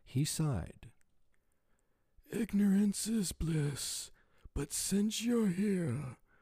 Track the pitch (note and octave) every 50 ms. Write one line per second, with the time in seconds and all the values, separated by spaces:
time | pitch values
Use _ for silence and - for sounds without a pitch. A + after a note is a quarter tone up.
0 | - - - C3 D3+ - - - D#3+ D3+ C3 F2+ - - - - - - - _
1 | _ _ _ _ _ _ _ _ _ _ _ _ _ _ _ _ _ _ _ _
2 | _ _ _ - - - - G3+ A3+ - - G3 G3+ G3+ F#3+ G3 G#3 G#3 G3 -
3 | - G#3 A3+ A3+ F#3+ D#3 - - - D#3 E3 D#3 D3 C#3+ C3+ B2 - - - -
4 | - - - - _ _ _ _ - - - - D3 - - - - - F#3+ G3+
5 | G#3 A3 G#3+ G#3+ G#3+ A#3+ A#3+ A#3 A3 G3+ E3+ F#3 G3+ G#3+ G3 F#3 E3+ D3+ A2+ C#3
6 | - C3 A#2 - _ _ _ _